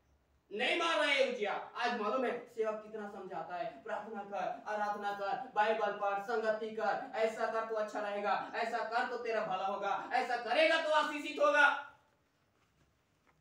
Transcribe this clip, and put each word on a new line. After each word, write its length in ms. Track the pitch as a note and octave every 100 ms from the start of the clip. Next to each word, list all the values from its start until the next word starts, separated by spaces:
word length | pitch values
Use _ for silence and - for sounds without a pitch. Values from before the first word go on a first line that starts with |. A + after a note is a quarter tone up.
| _ _ _ _ _
नहीं 260 | G#3 D4 F4
मार 180 | E4+ D#4
रहा 80 |
है 280 | D4+ C#4 B3
उजिया। 200 | G#3 G3+
आज 480 | - - - A#3+ G#3
मालूम 240 | G#3 B3+
है 240 | A#3+ D#3+ -
सेवक 340 | A3+ A3 G#3+
कितना 300 | G#3+ G#3+ G3+
समझाता 440 | G3+ F#3 F#3+ E3+ F3+
है, 260 | E3+ -
"प्रार्थना 400 | G#3+ G#3 G#3+ G#3
कर, 420 | G3+ G3 F3+ - -
आराधना 440 | G#3 G3+ G3+ G3+
कर, 400 | G3+ G3 - -
बाइबल 380 | G#3+ A3 A3 G#3
पढ़, 260 | G3 G3+ G3
संगति 520 | A#3 A3 G#3+ G#3+ A3
कर, 420 | A3 G#3 C4 -
ऐसा 320 | A3 A3+ A#3+ A3
कर 220 | A3+ A3
तो 60 |
अच्छा 260 | A3 G#3+ G#3+
रहेगा, 520 | G3+ G3+ G3+ F#3+ -
ऐसा 240 | G#3+ A3 A#3
कर 300 | A3 A#3+ B3
तो 100 | A#3
तेरा 280 | A3 G#3+ -
भला 200 | F#3 G3
होगा, 440 | G3 G3+ G3 -
ऐसा 240 | B3 B3 A#3+
करेगा 460 | A3 D4+ D#4+ D#4+
तो 80 | D#4
आशीषित 480 | D#4 D4+ D4 D4 C#4+
होगा।" 460 | D4 D4 C#4+ - - - _ _ _ _ _ _ _ _ _ _ _ _ _ _